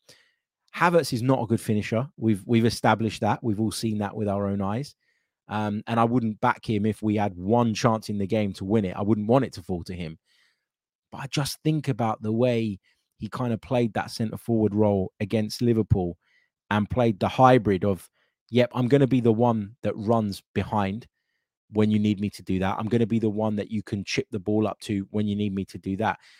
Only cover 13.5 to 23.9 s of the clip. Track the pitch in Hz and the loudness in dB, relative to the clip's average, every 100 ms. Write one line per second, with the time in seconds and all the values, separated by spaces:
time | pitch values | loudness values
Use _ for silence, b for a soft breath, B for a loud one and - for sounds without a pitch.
13.5 | 110 - 123 117 98 - - 110 - - | -4 -2 0 0 -2 -6 -6 -6 -6 -2
14.5 | 113 104 104 107 98 92 - 101 113 107 | 0 2 2 2 2 -2 -6 -2 -2 -2
15.5 | - 117 110 101 98 87 - _ _ _ | -2 0 2 2 2 0 -6 _ _ _
16.5 | _ - 104 101 123 117 95 107 - 131 | _ -2 -2 0 0 0 0 -2 4 6
17.5 | 127 104 92 101 92 - _ _ _ - | 6 4 0 0 -2 -6 _ _ _ -2
18.5 | 117 120 123 120 139 127 131 117 110 120 | 0 2 0 2 4 4 4 4 4 2
19.5 | 113 101 - 104 - 104 113 104 95 _ | 0 -4 -6 -6 -4 0 0 0 -6 _
20.5 | 104 - 107 95 110 - _ _ _ _ | -4 -2 0 -2 -4 -12 _ _ _ _
21.5 | _ _ 110 107 107 104 98 101 - 95 | _ _ 0 2 2 2 0 -4 -6 -4
22.5 | 92 95 - 110 117 107 113 110 104 110 | -2 -2 -4 0 0 2 0 0 0 -2
23.5 | 104 101 107 - | -2 -4 -6 -6